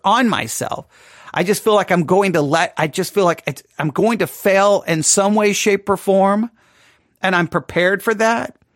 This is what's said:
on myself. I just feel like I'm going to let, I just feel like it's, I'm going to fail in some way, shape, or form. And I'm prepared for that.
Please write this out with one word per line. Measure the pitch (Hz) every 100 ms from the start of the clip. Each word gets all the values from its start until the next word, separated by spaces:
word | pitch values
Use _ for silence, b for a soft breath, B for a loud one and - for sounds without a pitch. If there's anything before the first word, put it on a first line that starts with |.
on | 190 233 240
myself. | 170 - - - - - B B B B
I | -
just | 180 196
feel | 226
like | 208 180
I'm | 180 147
going | 185 196
to | 170
let, | 143 160 170 -
I | 156
just | - 170
feel | 202 180
like | 160 -
it's, | 135 - -
I'm | 147
going | 156 208 226
to | 175
fail | - 202 190 202 202 -
in | 160
some | 147 - 196
way, | 214 208
shape, | 196 214 196 202
or | 190
form. | - 196 196 202 233 _ b b b b b b
And | 190 175
I'm | 165
prepared | 175 - 170 180 196
for | 233
that. | 214 220 233 - - _